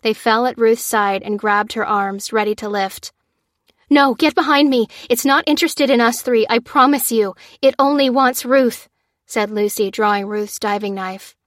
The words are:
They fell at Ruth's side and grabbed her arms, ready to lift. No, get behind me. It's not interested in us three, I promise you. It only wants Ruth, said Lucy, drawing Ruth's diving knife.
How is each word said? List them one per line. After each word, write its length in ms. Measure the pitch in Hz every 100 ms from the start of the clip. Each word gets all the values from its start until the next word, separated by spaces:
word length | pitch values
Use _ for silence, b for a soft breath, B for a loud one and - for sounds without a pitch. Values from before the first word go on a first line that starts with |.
They 120 | 226
fell 320 | 214 - 220
at 120 | 247 240
Ruth's 260 | 226 233
side 400 | - 226 202 196
and 160 | 196 208
grabbed 340 | 214 208 208
her 120 | -
arms, 460 | 208 208 196 196 -
ready 240 | 220 208
to 140 | 214 214
lift. 420 | 202 190 - - _ _ _ _ _ _ _ _
No, 260 | 294 277
get 180 | 240 311
behind 360 | 330 294 285 294
me. 180 | 254 220 B B
It's 160 | 240
not 180 | 269 277 339
interested 420 | 294 330 - 277
in 120 | 254
us 200 | 233 240
three, 240 | - 240 214
I 100 | 226
promise 520 | 240 294 269 285 -
you. 240 | 226 202 180 B B
It 140 | 269 -
only 320 | 277 285 269
wants 360 | 247 262 -
Ruth, 440 | 247 269 254 - - _ _ _
said 260 | _ - 208
Lucy, 400 | 214 208 - 202
drawing 340 | 190 214 208
Ruth's 340 | 196 214 208 -
diving 360 | 214 208 202
knife. 400 | 196 185 190 - _